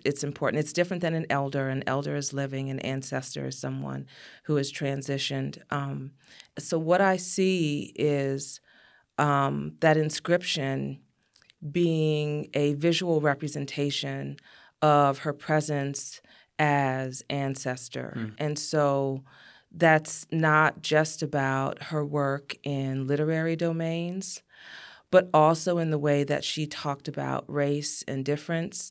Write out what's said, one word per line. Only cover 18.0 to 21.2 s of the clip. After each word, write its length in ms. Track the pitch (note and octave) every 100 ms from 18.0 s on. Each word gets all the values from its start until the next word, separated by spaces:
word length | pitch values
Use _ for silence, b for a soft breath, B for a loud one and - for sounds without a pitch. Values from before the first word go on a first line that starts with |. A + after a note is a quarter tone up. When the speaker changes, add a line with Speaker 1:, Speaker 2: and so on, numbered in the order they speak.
| B2
Speaker 2:
Hmm. 120 | - A2 G#2+
Speaker 1:
And 200 | D3+ D3+
so 640 | - D#3 C#3+ C#3 C#3 C3+ C3+ B B B B E3
that's 480 | E3 D#3 D#3 - -
not 500 | E3 D#3+ D3+ D#3 -
just 420 | - D3+ D#3 -